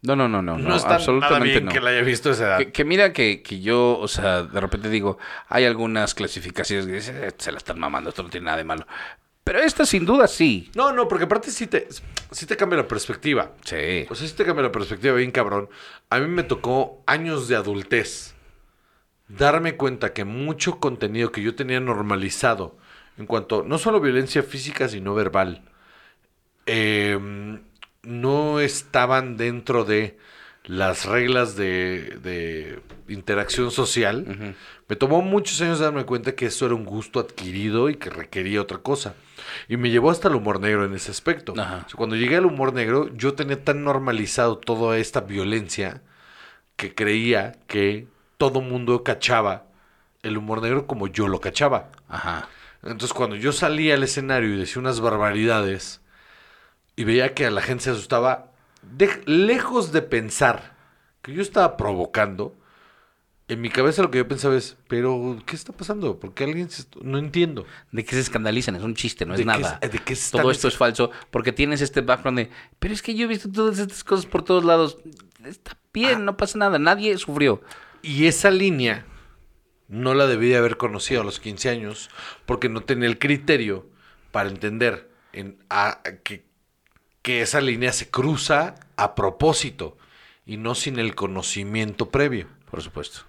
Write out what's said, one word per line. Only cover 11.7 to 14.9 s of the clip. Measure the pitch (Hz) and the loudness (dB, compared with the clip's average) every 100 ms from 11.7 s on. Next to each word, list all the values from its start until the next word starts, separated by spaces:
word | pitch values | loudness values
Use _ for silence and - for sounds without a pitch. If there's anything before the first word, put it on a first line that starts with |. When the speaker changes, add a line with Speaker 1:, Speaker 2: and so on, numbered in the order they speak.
| 170 - - - - - | -2 -2 -14 -12 -12 -12
Speaker 2:
sí | - 160 | -14 -6
te | 220 | 0
cambia | 196 170 | 2 2
la | 127 | 0
perspectiva. | 107 - 113 151 131 - - | -4 -4 -4 0 2 0 -6
Speaker 1:
Sí. | - 82 76 90 73 | -8 -4 -2 -2 -4
Speaker 2:
O | |
sea, | 90 160 | -8 -8
sí | - | 0
te | 185 | 0
cambia | 151 | 2
la | 131 | 0
perspectiva | 104 98 | 0 -4